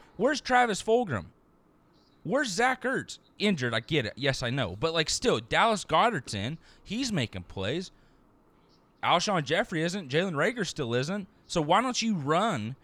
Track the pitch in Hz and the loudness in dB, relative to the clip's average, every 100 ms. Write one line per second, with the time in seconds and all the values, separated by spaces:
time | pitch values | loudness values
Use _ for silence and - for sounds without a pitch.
0 | - - 240 294 - 247 240 190 - 247 | -16 -2 0 0 2 4 4 0 2 2
1 | 226 113 76 - _ _ _ _ _ _ | 2 -4 -6 -18 _ _ _ _ _ _
2 | _ _ - 247 269 175 247 254 240 247 | _ _ -2 0 0 0 0 0 -2 -4
3 | 113 - _ - 208 175 123 113 117 151 | -6 -14 _ -2 0 2 0 -2 0 0
4 | 107 - 139 131 123 135 104 95 160 165 | 0 -2 -2 -2 -2 -2 -4 -2 -2 0
5 | 156 - 247 156 - 151 220 208 - 156 | 0 0 2 0 2 2 4 2 2 4
6 | 214 202 - 104 104 165 - - - 208 | 4 2 -4 -6 -6 -8 -14 -20 -10 -6
7 | 269 196 113 95 85 - 95 156 185 _ | -2 -2 -2 -6 -12 -6 -4 -4 -8 _
8 | _ _ _ _ _ _ _ _ _ - | _ _ _ _ _ _ _ _ _ -4
9 | 113 165 175 185 131 165 240 165 165 196 | 2 2 2 0 0 0 0 -2 -2 -4
10 | 147 147 190 147 175 247 180 - 123 120 | -2 0 0 0 0 0 -6 -4 -2 0
11 | 139 202 185 _ - 175 147 190 254 240 | -2 -4 -8 _ -4 -2 4 4 2 0
12 | 226 196 135 160 226 151 104 135 | 0 0 2 2 2 0 -4 -8